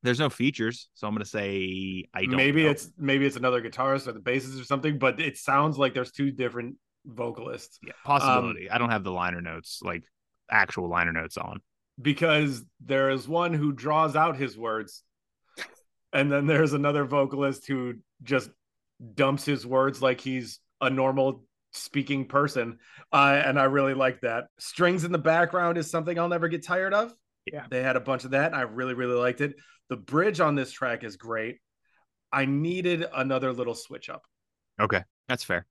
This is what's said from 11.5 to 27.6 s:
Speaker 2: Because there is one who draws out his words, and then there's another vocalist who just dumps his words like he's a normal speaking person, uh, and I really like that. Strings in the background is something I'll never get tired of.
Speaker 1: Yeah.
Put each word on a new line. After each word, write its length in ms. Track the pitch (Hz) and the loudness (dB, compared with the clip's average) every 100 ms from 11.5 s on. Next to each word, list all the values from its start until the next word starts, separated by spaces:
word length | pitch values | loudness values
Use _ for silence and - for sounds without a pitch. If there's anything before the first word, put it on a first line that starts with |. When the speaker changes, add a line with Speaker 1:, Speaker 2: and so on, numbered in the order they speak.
| - _ _ _ - | -10 _ _ _ -4
Speaker 2:
Because 640 | 127 143 165 151 147 123 - _ | -2 2 2 4 2 -2 -10 _
there 300 | 117 135 135 | -2 2 2
is 180 | 135 123 | 0 -2
one 240 | 165 175 | -2 0
who 200 | 160 147 | 0 0
draws 440 | 135 127 151 160 147 | -2 0 2 2 4
out 200 | 160 135 | 2 2
his 180 | 135 107 | -6 -6
words, 460 | 113 110 107 - _ _ _ _ _ - - _ _ _ _ | -4 -4 -6 -14 _ _ _ _ _ -14 -14 _ _ _ _
and 180 | 143 143 | 0 2
then 140 | 139 143 | 2 2
there's 260 | 151 156 | 4 4
another 320 | 143 143 143 | 4 2 2
vocalist 640 | 139 143 139 139 139 135 - | 0 2 0 0 -2 -2 -4
who 280 | 135 123 117 _ _ | -4 -4 -8 _ _
just 260 | 117 135 123 _ _ _ _ _ 117 | -2 -2 -2 _ _ _ _ _ -18
dumps 300 | 101 135 139 | 2 2 2
his 220 | - 139 117 | 0 -4 0
words 340 | 131 131 117 | 2 2 2
like 180 | 131 127 | 0 0
he's 400 | 135 131 110 - _ _ | -2 -6 -6 -14 _ _
a 80 | 135 | -2
normal 560 | 131 131 135 135 135 _ _ _ | 2 2 2 2 0 _ _ _
speaking 500 | - - 147 139 139 131 | -16 -6 -4 -2 -2 0
person, 520 | 139 143 131 117 110 - - - | 2 2 0 -4 -6 -18 -20 0
uh, 300 | 147 139 139 | 6 6 6
and 160 | 139 135 | 4 4
I 40 | |
really 280 | 135 139 135 | 4 4 2
like 280 | 135 131 127 | 2 0 0
that. 240 | 120 113 - _ | -4 -4 -6 _
Strings 460 | - - 175 180 | -14 2 2 2
in 80 | 165 | 0
the 60 | 170 | 0
background 580 | 151 165 170 180 170 170 | 2 4 4 2 0 0
is 140 | 160 | -2
something 280 | 170 156 170 | -4 -2 -2
I'll 100 | 170 | 0
never 200 | 170 165 | 0 0
get 160 | 170 | -2
tired 300 | 175 180 190 | -2 -2 2
of. 180 | 202 233 233 _ _ - | 2 0 -6 _ _ -12
Speaker 1:
Yeah. 140 | 147 | -12